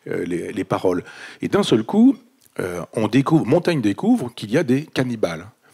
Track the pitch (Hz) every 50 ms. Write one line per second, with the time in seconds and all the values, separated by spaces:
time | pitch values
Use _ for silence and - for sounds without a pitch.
0 | - - 85 87 90 - 87 85 90 90 - 95 95 - 104 95 - 92 90 87
1 | - - - - - - - - - - - 202 190 - 143 110 107 - - 214
2 | 233 269 - - _ _ _ _ _ _ - - 95 90 87 87 - - - 117
3 | 107 104 - 139 135 - 165 151 127 110 151 170 165 175 170 139 104 101 95 -
4 | 185 220 254 220 135 120 - - - 101 113 170 170 120 131 139 156 - - 139
5 | 127 123 120 107 98 87 80 78 85 107 _ _ _ _